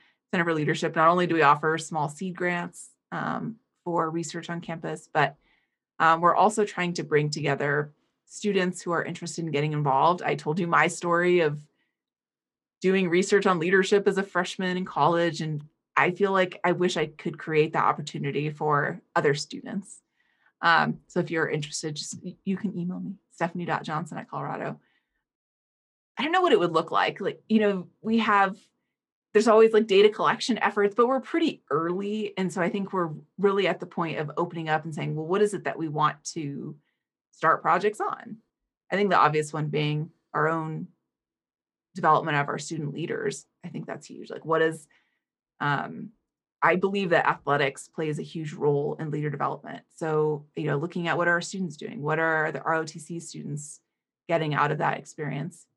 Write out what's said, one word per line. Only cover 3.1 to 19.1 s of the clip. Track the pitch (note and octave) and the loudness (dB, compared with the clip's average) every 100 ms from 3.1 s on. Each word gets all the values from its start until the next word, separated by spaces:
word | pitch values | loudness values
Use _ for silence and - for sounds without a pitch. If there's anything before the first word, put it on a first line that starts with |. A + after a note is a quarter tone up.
um, | E3+ - - - - _ _ | -8 -6 -4 -6 -10 _ _
for | F3 E3+ D#3+ | -4 -2 -2
research | E3 E3 E3+ E3 | -4 -6 -10 -8
on | E3+ | -8
campus, | E3 E3 D#3+ D#3 - | -8 -8 -8 -8 -4
but, | D#3 C#3+ - _ _ _ _ _ - | 0 0 0 _ _ _ _ _ 2
um, | D#3+ E3 | 4 6
we're | F3 - | 6 6
also | F#3+ A3 G#3 | 4 4 0
trying | - F3+ | 0 -2
to | F3 | -2
bring | D3+ D3+ D3+ | 2 2 2
together | D3 D3 C#3 C#3+ C#3+ D3 - _ _ _ | 0 -2 0 0 0 -2 -8 _ _ _
students | - G#3 F#3+ F3+ F3+ | -6 -2 0 0 -2
who | F3+ | -4
are | E3 | -4
interested | - F3 E3+ - E3 | -4 -8 -10 -8 -4
in | |
getting | D3 D3+ | -2 0
involved. | D3+ C#3+ C3 D#3+ F3 | 0 2 4 4 4
I | D3 D3 | 0 -2
told | D3+ E3 | -2 -2
you | E3+ | 2
my | D#3 D#3+ | 4 2
story | D#3+ F3 E3+ F3+ F3 | 0 0 2 4 4
of | D#3 D3 - _ _ _ _ _ _ _ _ _ _ _ | 2 0 -10 _ _ _ _ _ _ _ _ _ _ _
doing | F#3 F#3+ F3+ | 0 2 2
research | F3 F#3+ G3+ G3 | 2 4 4 4
on | F3 | 2
leadership | E3+ F#3+ F#3 G3+ G3+ | 4 2 4 4 2
as | F#3 | 0
a | |
freshman | F#3+ F3 F#3 - F#3 F3+ | -2 -2 -4 -4 -4 -4
in | F#3 | -4
college, | - D3 E3+ E3+ D#3 | 2 4 4 0 -2
and | D#3 D3+ - _ _ - | -4 -6 -10 _ _ 0
I | D3+ | 0
feel | F3 G3 | 2 2
like | F#3+ F#3 - | 2 2 0
I | F3+ | 0
wish | F3 F3+ F3 | 2 0 0
I | D3+ | -4
could | - E3+ D3+ | -4 -10 -8
create | - D#3 D#3 | 0 2 2
that | D3+ A2+ | 2 0
opportunity | D3 D3 - C#3+ C#3+ D3+ | 0 -6 -6 -4 -2 -4
for | D3 D3+ C#3+ C#3+ F3+ - | -2 0 2 0 -4 -4